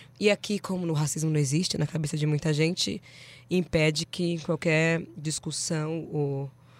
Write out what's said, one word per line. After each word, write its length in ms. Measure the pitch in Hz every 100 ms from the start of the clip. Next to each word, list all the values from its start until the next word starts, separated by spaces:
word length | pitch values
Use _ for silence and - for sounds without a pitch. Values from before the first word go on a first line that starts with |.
| - -
E 100 | 208
aqui, 300 | 202 - 208
como 260 | - 185 170
o 60 |
racismo 360 | 151 151 - 156
não 100 | 151
existe 380 | 139 147 180 -
na 80 | 147
cabeça 300 | 160 151 156
de 80 | 151
muita 280 | 147 160
gente, 480 | 151 160 185 - - - - - - -
impede 540 | 180 170 165 156 151 165
que 340 | - 175 170
qualquer 640 | 151 160 170 156 165 165 - -
discussão 880 | 151 151 160 147 - 160 156 165 -
ou 380 | 156 143 139 139 - - -